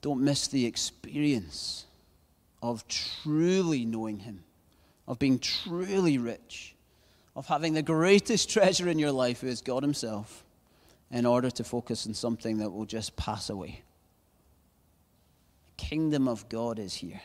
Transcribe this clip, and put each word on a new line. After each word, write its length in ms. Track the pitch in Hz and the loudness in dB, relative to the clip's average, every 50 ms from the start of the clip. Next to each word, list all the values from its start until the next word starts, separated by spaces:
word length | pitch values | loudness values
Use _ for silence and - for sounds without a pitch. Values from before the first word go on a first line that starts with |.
| - | -2
Don't 160 | 143 143 127 | -2 0 2
miss 280 | 135 143 143 139 - - | 2 2 2 2 -2 -2
the 180 | - 139 123 | 0 0 0
experience 1200 | 117 113 - - - - - - 107 104 147 147 147 143 117 92 80 - - - - - - - _ _ _ _ _ _ _ _ _ _ _ _ _ _ _ - | 0 0 -2 -6 -6 -8 -12 -18 -10 -4 0 2 2 2 2 -2 -6 -10 -10 -8 -8 -8 -8 -12 _ _ _ _ _ _ _ _ _ _ _ _ _ _ _ -4
of 240 | 120 120 110 - _ | -4 -4 -4 -6 _
truly 960 | - - - - - - - 156 151 156 165 175 185 190 185 165 156 135 117 | -6 -6 -4 -6 -8 -8 -4 0 2 4 4 4 4 4 4 2 2 0 0
knowing 340 | 113 113 113 110 110 107 101 | 0 -2 -2 -2 -4 -6 -8
him, 260 | 98 113 104 90 85 _ _ _ _ _ _ _ _ _ _ _ _ - | -10 -12 -14 -16 -18 _ _ _ _ _ _ _ _ _ _ _ _ -8
of 100 | 127 117 | -4 0
being 200 | 143 135 131 123 | 4 4 4 4
truly 800 | - - - - - 196 170 175 185 190 202 196 185 170 143 127 | 2 -2 -4 -4 -4 -4 -4 -4 -2 0 2 4 4 4 4 4
rich, 560 | 120 117 117 - - - - - - - - _ _ _ _ _ _ _ _ _ _ _ _ | 2 -2 -4 -6 -12 -18 -16 -16 -16 -18 -20 _ _ _ _ _ _ _ _ _ _ _ _
of 120 | 139 139 | -12 -4
having 260 | - 170 143 156 165 156 | -2 -2 0 2 2 0
the 100 | 156 151 | 0 2
greatest 680 | - 160 156 165 185 196 202 196 - 233 208 - - | 2 2 4 6 8 8 6 6 4 0 0 2 2
treasure 380 | - 220 196 185 190 156 180 175 | 4 6 6 6 6 4 2 2
in 100 | 170 156 | 2 2
your 140 | 151 147 139 | 2 2 4
life, 280 | 131 127 123 123 117 | 2 2 2 2 -2
who 60 | 127 | -4
is 140 | 131 123 113 | -4 -4 -4
God 220 | - - 127 127 139 | -4 -2 -2 0 0
himself, 600 | 143 147 - - 113 107 104 107 - - - - _ _ _ _ _ _ _ _ _ - _ _ _ | 0 -2 -2 -4 -6 -6 -6 -8 -10 -16 -20 -20 _ _ _ _ _ _ _ _ _ -20 _ _ _
in 160 | - 120 120 | -2 0 4
order 240 | 123 120 123 123 127 | 4 4 4 2 0
to 140 | 120 - 113 | -2 -4 -8
focus 420 | - - 120 - - 117 - - | -4 -4 -6 -4 -4 -6 -6 -4
on 80 | 107 107 | -8 -8
something 440 | - - 120 117 113 - 113 110 107 | -4 -4 -4 -4 -4 -4 -4 -2 -2
that 120 | 107 107 | -4 -4
will 140 | 87 104 110 | -6 -8 -8
just 320 | 104 - 113 110 - - | -6 -6 -8 -8 -8 -8
pass 340 | - - - 104 101 - - | -8 -6 -6 -6 -6 -6 -8
away. 320 | 107 98 90 - - - - _ _ _ _ _ _ _ _ _ _ _ _ _ _ _ _ _ _ _ _ _ _ _ _ _ _ _ _ _ _ _ _ _ _ _ _ | -8 -8 -8 -10 -12 -16 -18 _ _ _ _ _ _ _ _ _ _ _ _ _ _ _ _ _ _ _ _ _ _ _ _ _ _ _ _ _ _ _ _ _ _ _ _
The 180 | _ _ - - | _ _ -10 -8
kingdom 440 | - 151 151 160 156 147 143 135 131 | -4 -2 0 0 2 2 2 2 2
of 200 | 117 107 107 - | 0 -2 -6 -8
God 300 | 110 113 117 117 117 107 | -6 -4 -4 -4 -4 -4
is 160 | 104 92 - | -6 -8 -8
here. 280 | - - 87 - 95 - | -10 -10 -12 -14 -14 -18